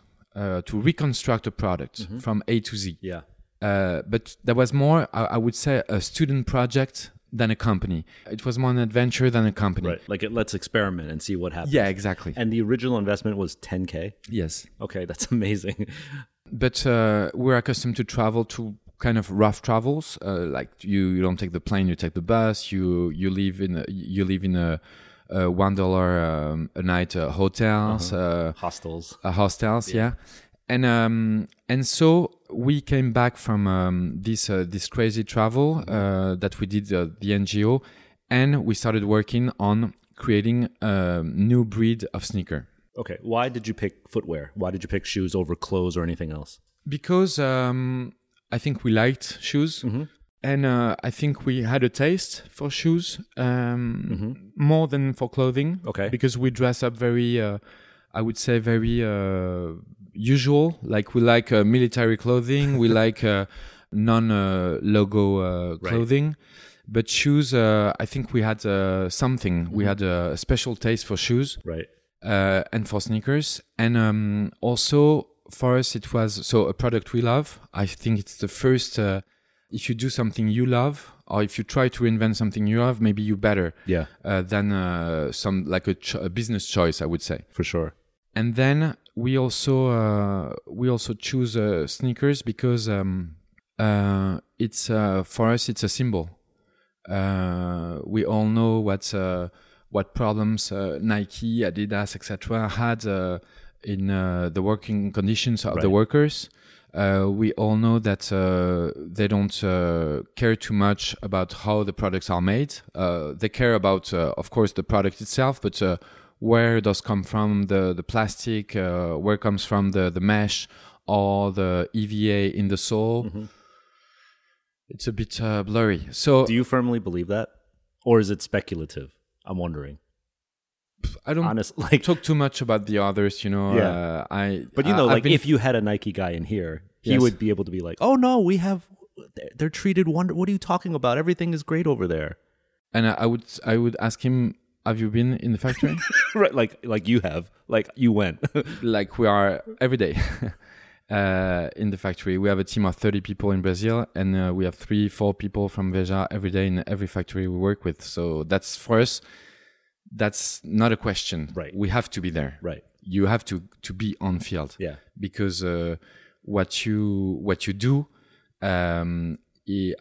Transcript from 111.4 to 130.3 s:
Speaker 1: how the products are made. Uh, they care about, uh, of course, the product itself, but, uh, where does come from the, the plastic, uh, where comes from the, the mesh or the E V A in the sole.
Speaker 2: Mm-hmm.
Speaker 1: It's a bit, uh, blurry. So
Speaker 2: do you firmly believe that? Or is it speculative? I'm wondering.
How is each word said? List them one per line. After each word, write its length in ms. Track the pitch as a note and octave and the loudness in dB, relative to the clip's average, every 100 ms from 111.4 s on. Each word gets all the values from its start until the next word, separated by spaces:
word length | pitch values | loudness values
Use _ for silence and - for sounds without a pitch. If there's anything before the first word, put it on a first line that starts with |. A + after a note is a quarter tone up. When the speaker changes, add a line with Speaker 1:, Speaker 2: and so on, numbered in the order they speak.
| F2+ - | -4 -6
Speaker 1:
how 200 | G#2 G#2+ | -2 0
the 80 | G2+ | 0
products 360 | - G2+ F#2 - | -2 -2 -2 -2
are 120 | F2 | 0
made. 320 | F#2 A2 C#3+ - - | 2 0 -2 -8 -14
Uh, 380 | - F2+ F2 D2+ | -4 -2 -2 -4
they 160 | C#2+ A2 | -4 -6
care 260 | - B2 | 0 2
about, 380 | A2+ G2 F#2+ - | 4 2 0 0
uh, 220 | F2+ D#2 - | -2 -2 -2
of 140 | - | -4
course, 220 | A#2+ G#2 | 2 2
the 100 | - | 0
product 380 | F#2+ G#2 G2 - | 0 2 2 -2
itself, 400 | G#2+ - C3+ C3 | -6 -2 0 0
but, 180 | G2+ - | -4 0
uh, 160 | F#2+ F2 - - - - | 0 0 -6 -20 -20 -4
where 420 | A2+ A#2 A#2 A2+ | 2 4 6 4
does 200 | G#2 G2 | 2 0
come 220 | - G2+ | 0 -2
from 420 | F2 A2 G#2+ G2+ G2 | -2 0 2 2 2
the, 260 | G2 F#2 | 2 2
the 80 | F2 | -2
plastic, 720 | E2+ A#2 G#2+ - - A2 G2+ | -2 0 -2 -4 -4 -4 -4
uh, 400 | G#2+ F#2 F2 E2+ | -4 -2 -2 -2
where 240 | D#2 G2 G#2 | -2 0 0
comes 260 | G#2+ G2+ | 0 -2
from 280 | - G2+ G2 | 0 2 2
the, 180 | F#2+ F2+ | 2 0
the 100 | F2 | 2
mesh 480 | G2 G#2+ G#2 - - - - _ - | 2 2 2 -2 -8 -16 -20 _ -2
or 440 | G#2 G2 G2 G2+ | 0 2 2 0
the 360 | F#2+ F#2 F2+ F2 | 0 0 0 -2
E 120 | A2 G#2 | -4 -4
V 240 | G#2+ G#2 | 0 2
A 180 | G2+ G2 | 2 0
in 200 | - G2 | 0 0
the 80 | G2 | -2
sole. 480 | - A2 A2 A#2 | -2 0 0 0
Speaker 2:
Mm-hmm. 200 | A2+ G2 G#2+ _ _ _ _ _ _ _ _ _ _ _ _ _ - | -4 -8 -12 _ _ _ _ _ _ _ _ _ _ _ _ _ -20
Speaker 1:
It's 180 | - - | -10 -8
a 60 | |
bit, 280 | G#2+ G#2+ - | -6 -6 -4
uh, 220 | A2+ G#2 | -2 -2
blurry. 460 | G2 A2 A2 F2 - | 0 2 2 2 -4
So 340 | - - C3 A#2 | -2 4 6 6
Speaker 2:
do 60 | |
you 100 | A2+ | 2
firmly 340 | B2 C3 B2 A#2 | 2 0 0 -2
believe 300 | F#2+ F2 F2 | -4 -4 -2
that? 200 | G#2 A2 _ _ _ _ _ | -4 -4 _ _ _ _ _
Or 160 | - A2+ | 2 4
is 100 | G2+ | 4
it 120 | G2+ | -2
speculative? 680 | - G2+ - E2+ D2+ - C2+ _ _ _ - | -2 -4 -4 -8 -8 -12 -16 _ _ _ -10
I'm 100 | F#2 | -6
wondering. 400 | F2 D2+ C#2 C#2+ _ _ _ | -6 -6 -10 -16 _ _ _